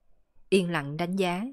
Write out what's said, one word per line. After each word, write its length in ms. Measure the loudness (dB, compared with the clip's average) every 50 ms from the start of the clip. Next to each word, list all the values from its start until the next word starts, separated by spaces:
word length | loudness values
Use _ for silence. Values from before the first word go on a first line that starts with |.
| _ -20 -20 -20 -20 _ -20 -16 -4 2
Yên 220 | 2 4 4 2
lặng 260 | 0 -2 -2 -2 -4
đánh 200 | -2 -2 -2 0
giá, 280 | 0 0 0 0 -2 -4 -6